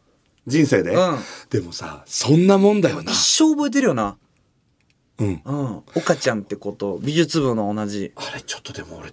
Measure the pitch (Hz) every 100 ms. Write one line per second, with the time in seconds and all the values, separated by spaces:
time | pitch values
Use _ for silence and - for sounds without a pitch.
0 | _ _ _ _ 117 151 147 104 85 131
1 | 185 127 95 - - 107 85 - 78 76
2 | - - 110 160 190 196 202 214 160 151
3 | 165 226 - - 311 294 285 277 240 123
4 | 104 - _ _ _ _ _ _ _ _
5 | _ - 104 87 - 143 131 92 - -
6 | - - 127 110 98 104 101 - 101 87
7 | 120 156 156 165 131 113 101 104 104 101
8 | 95 - - - - - - - - -
9 | 76